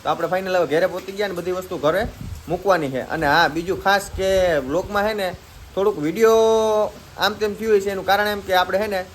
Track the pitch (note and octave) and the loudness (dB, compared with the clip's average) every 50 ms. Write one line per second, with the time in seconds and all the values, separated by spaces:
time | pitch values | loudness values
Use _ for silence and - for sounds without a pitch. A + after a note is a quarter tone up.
0 | - C#3 D#3 E3 E3+ D#3+ F3 F#3 F#3+ F#3+ F#3 F#3 E3+ C#3 C#3 D#3+ F3 F#3 E3+ F#3 | -2 -2 -2 -2 -2 -2 -2 -2 -2 0 0 0 2 2 2 2 2 2 0 -4
1 | F#3 G3 G3 G3 G#3 G3+ F#3 F3 E3 F3+ F3+ F3+ F#3 - F#3 D#3+ C#3+ D3 D#3+ F#3 | -10 -10 -6 -4 -4 -4 -4 -6 -4 -4 -4 -4 -6 -8 -8 0 0 2 2 2
2 | A3+ A#3+ - - - - - - - - D#3+ E3+ F3+ G3 F#3 E3+ D#3 C3+ C3 B2+ | -2 -4 -6 -10 -12 -12 -12 -12 -6 -6 -6 -4 2 2 2 2 2 -2 -4 -6
3 | - - - D#3+ D#3 C#3+ C#3+ D#3+ E3+ D3+ C#3 E3 E3+ F3 F3+ C3 - F#3+ G3 G3+ | -6 -4 -4 -2 0 2 4 4 4 2 0 -2 -4 -4 -6 -2 2 2 2 2
4 | F#3+ - - - F#3+ F#3+ F#3+ F#3+ F#3 F3+ E3 D3 C3 B2+ C#3+ F3 F#3 - G3+ G3+ | 0 -4 -6 -4 -2 0 2 2 2 2 2 0 -2 -2 -2 -4 -4 -2 -2 -2
5 | G3+ G#3+ A3 G#3 G3 F3+ F3 F3 - - - - - - - F#3 G3 G#3 G3+ D#3 | 0 0 -2 -2 -4 -4 -6 -8 -16 -20 -20 -20 -20 -10 -4 0 0 0 0 0
6 | D3 D#3 F3 G#3+ A3+ A3 A3+ A3+ A3 A3 A3 A3 A3 A3 G#3+ G#3+ G#3+ - - - | -2 -4 0 4 4 6 6 6 6 4 4 2 2 2 2 0 0 -2 -4 -12
7 | - - - - F3+ G3+ G#3+ G3+ G#3+ G#3+ G3+ F#3 G#3+ A3+ G#3+ G3+ G3 G3+ G3 F#3+ | -20 -20 -8 -2 -2 -2 0 -2 -4 -4 -4 -4 0 2 2 2 2 0 -4 -4
8 | F3+ F#3 F#3+ G3+ G#3 G#3 G#3 G3+ F#3+ G3 F#3 F3+ F3+ F#3 F#3 F#3+ G#3+ G#3+ G3+ F#3 | 0 0 2 2 2 0 -2 -4 -4 0 2 2 2 2 0 -2 0 0 -2 -4
9 | F#3 F#3 - | -6 -8 -12